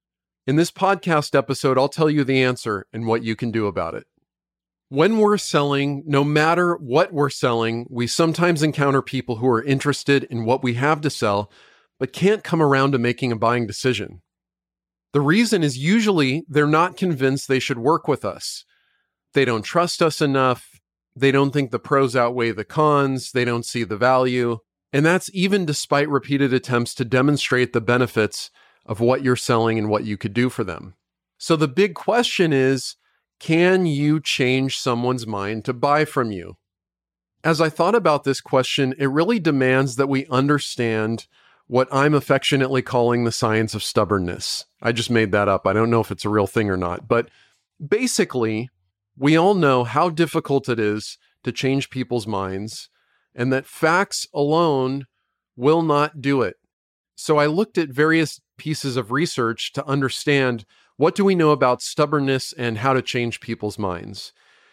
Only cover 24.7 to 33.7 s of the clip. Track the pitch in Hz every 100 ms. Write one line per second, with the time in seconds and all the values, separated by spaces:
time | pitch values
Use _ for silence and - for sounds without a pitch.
24.7 | _ _ 143 156 180 - 190 190 202 165
25.7 | 143 - 143 151 139 - 139 139 123 -
26.7 | 123 120 - 123 127 139 147 - 123 123
27.7 | 120 110 123 120 - 104 - - _ _
28.7 | _ - 101 120 131 135 123 - 117 113
29.7 | 113 107 107 110 104 113 101 123 - 98
30.7 | 82 95 - _ _ _ _ - 160 151
31.7 | 131 202 165 - 226 240 - 170 139 131
32.7 | 135 - - _ _ _ _ - 160 180